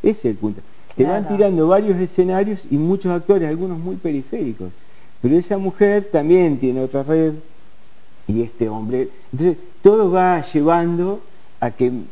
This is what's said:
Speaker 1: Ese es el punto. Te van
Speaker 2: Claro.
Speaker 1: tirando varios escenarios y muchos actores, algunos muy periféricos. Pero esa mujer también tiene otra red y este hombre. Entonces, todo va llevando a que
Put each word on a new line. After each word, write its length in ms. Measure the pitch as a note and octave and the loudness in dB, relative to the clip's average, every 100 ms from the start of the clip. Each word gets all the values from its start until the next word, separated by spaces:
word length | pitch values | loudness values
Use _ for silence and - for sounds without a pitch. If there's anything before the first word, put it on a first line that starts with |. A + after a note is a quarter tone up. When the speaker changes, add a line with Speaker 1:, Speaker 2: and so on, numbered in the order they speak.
Speaker 1:
Ese 160 | G#3+ G#3+ | 2 2
es 60 | B2 | -2
el 80 | G2 | -2
punto. 240 | G#2 G2+ - - - - | -4 -6 -12 -14 -12 0
Te 80 | |
van 180 | C#3 G3 | 2 2
Speaker 2:
Claro. 140 | F3+ G3+ | -2 2
Speaker 1:
tirando 320 | G3+ F3 D#3+ | 2 4 4
varios 280 | F#3+ G#3+ F3+ | 4 4 0
escenarios 640 | F#3 - F#3 F#3+ G3+ G3+ - | 0 2 2 2 0 -2 -2
y 60 | C#3+ | 0
muchos 360 | E3 G3 F#3 | 2 2 0
actores, 360 | F3 - G3 D#3+ | -2 2 2 2
algunos 300 | D#3+ F#3 E3 | -2 -4 -6
muy 180 | E3+ F#3+ | -6 -4
periféricos. 720 | E3+ C#3+ C3 A#3 C#3+ G2+ F#2 - - - - - | -4 -4 -4 -6 -4 -4 -8 -10 -12 -12 -14 -2
Pero 140 | B2 E3 | 2 2
esa 200 | F3 G3+ | 2 -2
mujer 500 | F#3+ - G3+ G#3 G3+ | -2 2 4 4 2
también 460 | E3 D3+ F3+ E3+ C3+ | 0 4 4 4 2
tiene 220 | B2+ C3 | 0 0
otra 220 | C3 C#3 | -2 -2
red 300 | C#3 D#3+ D#3+ D#3 - - - - - - - - - | 0 2 2 -2 -12 -12 -12 -12 -12 -12 -12 -10 -4
y 160 | G#2+ | -2
este 260 | A#2 - A2 | -2 -2 -4
hombre. 400 | A2 G#2+ B2+ B2+ - - | -2 -4 -2 -2 -6 -10
Entonces, 240 | C3 F3 D#3+ - - | 0 0 0 -8 4
todo 280 | G3 A3 G3 | 4 6 4
va 320 | F#3 F3+ F3 | 4 4 2
llevando 760 | - D#3 D3+ E3+ E3+ E3+ F3+ G#3 - - - - | 0 0 4 4 2 0 -2 -4 -8 -12 -12 -4
a 100 | B2 | -4
que 220 | - B2 B2 D#2+ | 0 -2 0 -8